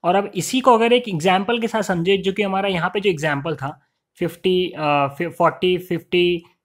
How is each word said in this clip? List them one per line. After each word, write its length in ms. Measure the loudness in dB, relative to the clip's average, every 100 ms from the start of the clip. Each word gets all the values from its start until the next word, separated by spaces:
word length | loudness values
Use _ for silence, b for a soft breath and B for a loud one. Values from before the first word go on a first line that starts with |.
और 100 | 2
अब 160 | 0 0
इसी 260 | -6 -2 2
को 140 | 4
अगर 180 | 4 4
एक 160 | 2 0
एग्जांपल 500 | -2 2 2 0 -2
के 100 | -2
साथ 140 | -4
समझे, 340 | -2 -2 0 0
जो 160 | 0
कि 100 | -2
हमारा 260 | -2 -2 -2
यहाँ 220 | -2 -2
पे 60 | -2
जो 100 | -2
एग्जांपल 460 | 0 -2 -2 -4 -6
था 240 | -8 -10 _ _ _ _
फिफ्टी, 540 | -8 -2 0 0 -2 -4
अ, 280 | 0 2 0 -2
फि-, 120 | -8
फ़ोर्टी, 460 | 2 0 2 -2 -2
फ़िफ्टी, 640 | -2 -8 -2 0 2 0 b b